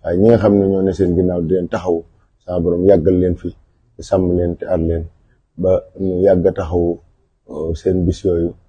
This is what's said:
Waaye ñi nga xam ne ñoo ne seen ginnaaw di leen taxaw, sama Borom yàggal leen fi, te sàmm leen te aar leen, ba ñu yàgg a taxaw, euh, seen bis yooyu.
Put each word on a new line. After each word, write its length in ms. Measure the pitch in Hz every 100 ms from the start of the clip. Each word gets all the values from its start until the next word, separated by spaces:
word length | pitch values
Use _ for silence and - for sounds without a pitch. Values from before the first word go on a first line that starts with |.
Waaye 140 | 85 90
ñi 100 | 110
nga 100 | 113
xam 160 | 104 101
ne 60 | 98
ñoo 160 | 98
ne 100 | 95
seen 220 | 92 90
ginnaaw 280 | 85 90 87
di 100 | 80
leen 140 | 90 87
taxaw, 340 | 110 90 82 - _ _ _ -
sama 120 | 90
Borom 220 | 87 87 92
yàggal 300 | 95 82 90
leen 160 | 90 85
fi, 120 | 90 - _ _ _ -
te 60 |
sàmm 300 | - 98 90 87
leen 200 | 87 85
te 80 | -
aar 120 | 90
leen, 240 | 82 82 80 _ _ _ _ -
ba 120 | 92 92 - -
ñu 220 | 95 90
yàgg 220 | 98 92 92
a 60 |
taxaw, 460 | 90 82 87 85 85 _ _ _ _ _
euh, 260 | - 80
seen 300 | 85 92 92
bis 200 | 87 -
yooyu. 260 | 98 85 85 -